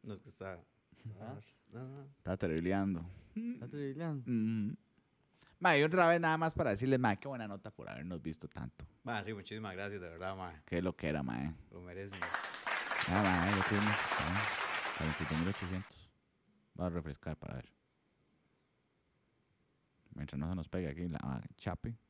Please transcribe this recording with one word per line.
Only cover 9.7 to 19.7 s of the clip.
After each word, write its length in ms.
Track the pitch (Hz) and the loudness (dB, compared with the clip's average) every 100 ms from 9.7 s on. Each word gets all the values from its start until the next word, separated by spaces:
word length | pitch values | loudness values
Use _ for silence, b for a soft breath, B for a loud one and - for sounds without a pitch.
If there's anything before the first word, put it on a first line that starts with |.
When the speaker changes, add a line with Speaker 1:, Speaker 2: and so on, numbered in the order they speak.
| 92 | -4
Speaker 1:
gracias, 240 | 101 101 | -6 -6
de 80 | 87 | -8
verdad, 280 | 82 92 95 | -6 -6 -4
mae. 240 | 90 80 - | -8 -10 -4
Speaker 3:
Qué 160 | 87 | 0
lo 140 | 90 - | 0 0
que 120 | 76 | 0
era, 140 | 73 | 0
mae. 320 | 65 58 71 78 - | 0 -2 -4 -6 -14
Speaker 1:
Lo 100 | 87 | -14
merecen. 360 | 90 90 98 95 92 - - - - - - - - | -12 -10 -10 -8 -4 -4 -6 -8 -4 -4 -2 -2 2
Speaker 3:
Ah, 140 | 92 | 4
mae, 340 | 98 90 87 101 | 6 6 4 4
ya 120 | 95 | 4
tuvimos, 260 | 104 104 | 4 4
ah, 480 | 104 - - 76 95 104 - - - - - | 2 2 0 2 2 0 0 -2 -2 -2 -2
cuarenta 240 | 78 76 | -2 0
y 40 | 78 | 0
dos 120 | 78 | 2
mil 100 | 87 | 2
ochocientos. 640 | 98 90 92 - - - _ _ _ _ _ _ | 0 -2 -4 -6 -16 -20 _ _ _ _ _ _
Voy 120 | - 90 | -4 -2
a 40 | |
refrescar 460 | 85 76 71 - 76 | -2 -4 -8 -6 -8
para 180 | - | -8
ver. 140 | 64 - _ _ _ _ _ _ _ _ _ _ _ _ _ _ _ _ _ _ _ _ | -10 -10 _ _ _ _ _ _ _ _ _ _ _ _ _ _ _ _ _ _ _ _